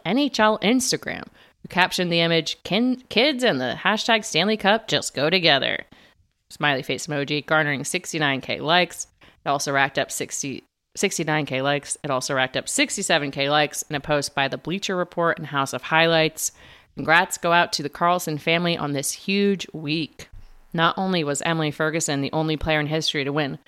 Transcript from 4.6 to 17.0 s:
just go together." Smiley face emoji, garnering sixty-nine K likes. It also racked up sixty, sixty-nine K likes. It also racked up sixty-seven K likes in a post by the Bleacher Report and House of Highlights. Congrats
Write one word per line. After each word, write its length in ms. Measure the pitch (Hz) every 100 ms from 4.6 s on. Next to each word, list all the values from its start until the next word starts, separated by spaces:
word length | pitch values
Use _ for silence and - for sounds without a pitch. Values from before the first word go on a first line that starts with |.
| 196 226 -
just 240 | 147 -
go 140 | - 151
together." 560 | 185 165 139 120 - - - _ _ _ _ _
Smiley 340 | - 147 131
face 240 | 127 135 -
emoji, 380 | 147 139 147
garnering 400 | - 156 147 135
sixty-nine 560 | 147 180 - 160 147 135
K 200 | - -
likes. 460 | 143 180 175 - - _ - _ -
It 20 |
also 240 | 143 147
racked 260 | 139 135 143
up 120 | 135
sixty, 540 | - 139 - 143 120 - _ _
sixty-nine 520 | - 196 - 156 151 139
K 160 | 131
likes. 340 | 139 143 - -
It 60 | 143
also 240 | 131 -
racked 220 | 135 131 135
up 120 | -
sixty-seven 640 | - 294 - 190 165 143
K 180 | 139 139
likes 320 | 151 147 - -
in 80 | 147
a 40 |
post 340 | - 147 143
by 140 | - 139
the 100 | 135
Bleacher 380 | - 190 - 185
Report 420 | 175 - 170 -
and 80 | 151
House 260 | 143 135
of 120 | 127
Highlights. 680 | - 160 165 165 160 - - - - - _
Congrats 420 | -